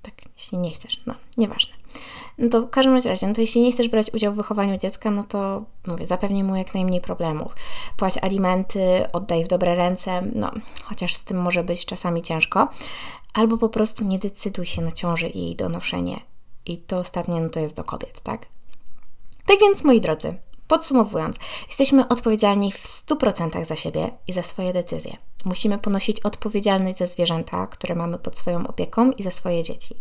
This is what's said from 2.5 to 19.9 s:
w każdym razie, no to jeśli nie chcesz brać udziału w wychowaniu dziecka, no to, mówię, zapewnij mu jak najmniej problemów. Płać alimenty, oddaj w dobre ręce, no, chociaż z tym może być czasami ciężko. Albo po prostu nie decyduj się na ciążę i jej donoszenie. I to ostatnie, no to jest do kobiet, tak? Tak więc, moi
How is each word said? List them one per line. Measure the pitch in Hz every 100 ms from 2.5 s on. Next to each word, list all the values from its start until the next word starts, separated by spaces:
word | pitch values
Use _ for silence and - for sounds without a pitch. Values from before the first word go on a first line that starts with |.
| 233
w | 240
każdym | - 262
razie, | 262 247 185 190
no |
to | 220
jeśli | 220 233
nie | 247
chcesz | 247 233
brać | 220 214
udziału | 226 208
w | 208
wychowaniu | 208 208 202 190
dziecka, | 190 - 214
no | 202
to, | 202 208 196 196 214 - -
mówię, | 170 165
zapewnij | 180 196 196
mu | 196 190
jak | 185
najmniej | 196 185 180
problemów. | 180 180 165 151 - - - - - -
Płać | 190 180
alimenty, | 190 196 185 185 190 196 185 185 -
oddaj | 175 190 170
w | 165
dobre | 180 180
ręce, | 175 180 185 - 180 190
no, | 220 208 - - -
chociaż | - 202 175
z | -
tym | - 185
może | 180 180
być | 180 175 -
czasami | 185 180 170
ciężko. | 170 160 160 - 269 - - - - - -
Albo | - 226 226
po | 220
prostu | 220 220 -
nie | 208 190
decyduj | 202 196 208 190 175
się | -
na | 165
ciążę | - 175 170 165
i | 190
jej | 170 170
donoszenie. | - 170 - 90 87 - - - - - -
I | 170
to | - 185
ostatnie, | 180 - 175 170
no | 165
to | 160
jest | 151 -
do |
kobiet, | 160 - - -
tak? | - 220 - - - - - - - - - - -
Tak | 392
więc, | 403 392
moi | 294